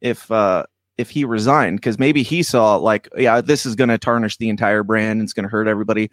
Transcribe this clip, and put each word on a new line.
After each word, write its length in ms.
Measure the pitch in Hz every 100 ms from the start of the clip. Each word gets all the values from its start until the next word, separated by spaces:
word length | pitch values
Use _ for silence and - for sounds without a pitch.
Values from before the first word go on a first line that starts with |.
if, 280 | 123 110 -
uh, 340 | 110 101 90 - _ _ -
if 100 | 120
he 160 | 147
resigned, 560 | 135 110 117 147 107 101
'cause 180 | 120 107
maybe 240 | 135 147
he 200 | 117 170
saw, 340 | 160 123 107 101
like, 320 | 107 104 - -
"Yeah, 240 | 120 117
this 240 | 117 147
is 100 | 127
gonna 220 | 107 123 113
tarnish 400 | - 117 110 -
the 140 | 113
entire 320 | 104 104 107
brand. 400 | 101 110 110 110
It's 100 | 104
gonna 160 | - 101
hurt 180 | 110 110
everybody." 440 | 104 107 107 107